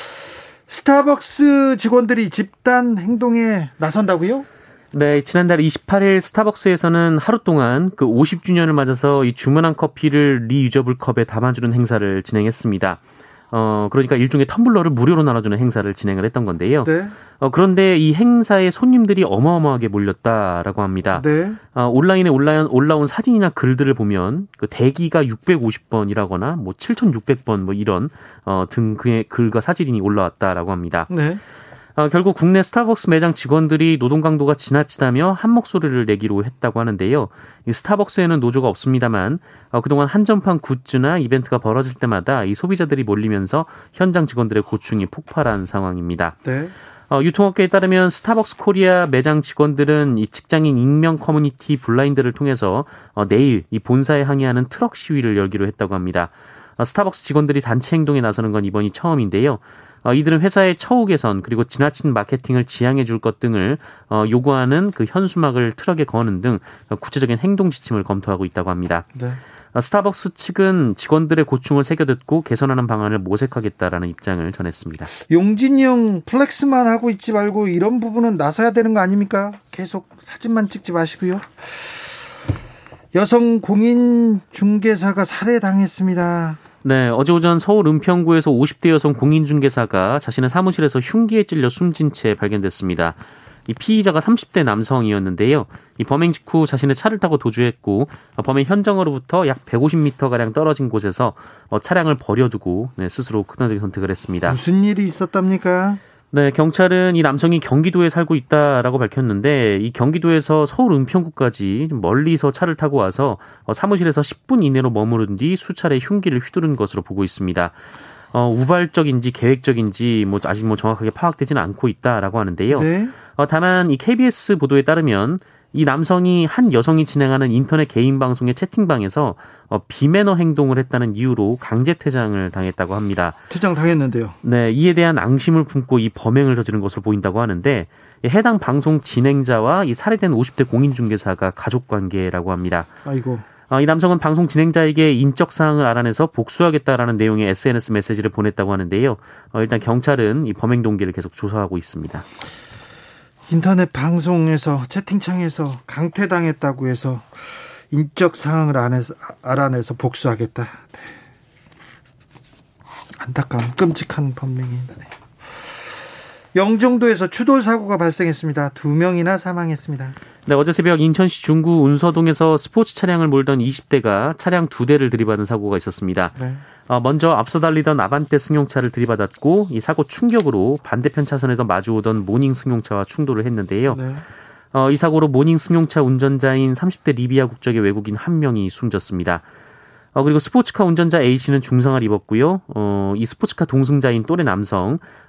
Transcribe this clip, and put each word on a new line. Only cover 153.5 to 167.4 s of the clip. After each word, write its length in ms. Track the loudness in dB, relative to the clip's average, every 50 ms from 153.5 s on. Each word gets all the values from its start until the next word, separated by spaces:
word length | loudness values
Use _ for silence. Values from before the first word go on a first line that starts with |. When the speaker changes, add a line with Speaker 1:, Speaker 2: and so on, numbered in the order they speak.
Speaker 1:
인터넷 400 | -2 0 2 2 2 2 2 0
방송에서 920 | -2 -4 -2 0 0 0 0 0 0 2 2 2 0 0 0 -2 -2 -2 -4 -6
채팅창에서 920 | -8 -8 -6 -4 -4 -4 -2 -4 -4 -4 -4 -4 -4 -6 -6 -8 -8 -10 -14
강퇴당했다고 1040 | -14 -8 -6 -6 -4 -2 -4 -4 -2 -2 0 0 -2 -2 -2 -4 -4 -4 -4 -4 -4
해서 340 | -4 -4 -4 -6 -6 -6 -10 _ -20 -20 -20 -20 -20 -20 -20 -20 -20 -20 -12 _
인적 460 | -2 -2 -2 -2 -2 0 0 0 0 -2
사항을 400 | -4 -2 0 0 0 0 0 0
안에서, 360 | 0 0 0 -2 -4 -6 -10 -16 -18 -20 -20 -14 -6
알아내서 520 | -4 -2 0 0 0 0 -2 -4 -6 -8
복수하겠다. 680 | -4 -4 -4 -4 -2 -2 -2 -2 -2 -4 -6 -6 -8 -10
네. 360 | -10 -12 -18 -20 _ -20 -20 -20 -20 -20 -20 -20 -20 _ _ _ _ _ _ _ _ _ _ -20 -20 -20 -20 _ _ _ _ _ _ _ -20 -20 -20 -20 -20 _ _ _ _ -20 -20 -20 -20 -20 -20 -18 -16
안타까운 440 | -14 -6 -4 -4 -4 -4 -4 -4 -4 -4 -2
끔찍한 580 | 0 0 0 0 -2 -8 -8 -6 -4 -4 -4 -4
범행입니다. 600 | -6 -8 -6 -6 -6 -6 -6 -6 -8 -10 -10 -14 -18
네. 80 | -20 -20 -20 -20 -20 _ _ _ -20 -20 -20 -20 -20 -20 -20 -18 -18 -18 -18 -18 -18 -20 -20 -20 -20 -20 -20 -20 -20 -4 _
영종도에서 720 | 0 2 2 2 2 2 2 2 4 2 2 2 0 -2 -4
추돌 340 | -4 -2